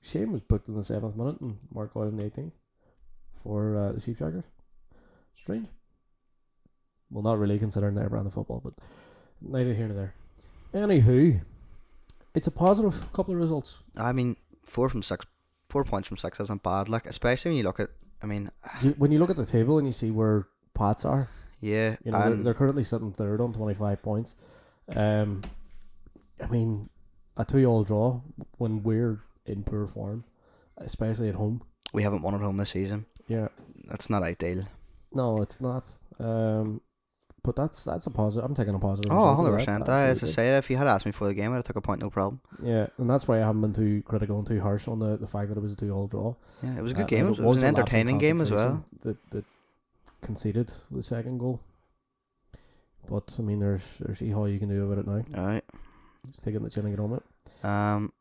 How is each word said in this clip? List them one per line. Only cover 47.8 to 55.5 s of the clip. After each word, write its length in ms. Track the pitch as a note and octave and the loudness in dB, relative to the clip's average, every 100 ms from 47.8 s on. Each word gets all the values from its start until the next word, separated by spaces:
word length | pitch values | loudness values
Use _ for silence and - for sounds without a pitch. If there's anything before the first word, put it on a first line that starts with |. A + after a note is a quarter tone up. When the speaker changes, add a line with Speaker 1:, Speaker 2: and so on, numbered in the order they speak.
Speaker 2:
entertaining 380 | A#2 A2+ A#2 C#3 | 4 4 4 4
game 220 | D3+ E3 | 4 4
as 100 | C#3+ | 2
well. 80 | G#2 A#2+ A#2+ - - | 2 2 0 -6 -10
Speaker 1:
concentration 160 | A2+ - _ | -6 -6 _
that, 0 | |
that 140 | A2 - _ _ _ _ _ _ _ | -10 -10 _ _ _ _ _ _ _
conceded 520 | - G#2 G#2+ G#2+ A#2 - - | -10 -4 -2 0 -2 -6 -12
the 120 | C3 | -10
second 360 | - A#2 A#2 B2+ | -6 -6 -4 -4
goal. 220 | B2+ A#2+ - _ _ _ _ _ _ _ _ - _ _ _ _ - | -4 -4 -8 _ _ _ _ _ _ _ _ -20 _ _ _ _ -8
But, 260 | G#2 - - | -8 -6 -6
I 40 | |
mean, 160 | G#2+ G#2 | -2 0
there's, 380 | G2+ F#2+ - - | 2 0 -4 -10
there's 200 | - F#2+ | -8 -4
see 120 | A#2 | -2
how 140 | G#2 | 0
you 140 | G2+ G2+ | 0 -2
can 100 | G2+ | -2
do 160 | G2+ G2+ | -2 0
about 80 | G2+ | -2
it 80 | G2+ G#2 A#2 | -2 -4 -4
now. 80 | F#2+ | -4
Speaker 2:
Aye. 200 | F#2+ | -2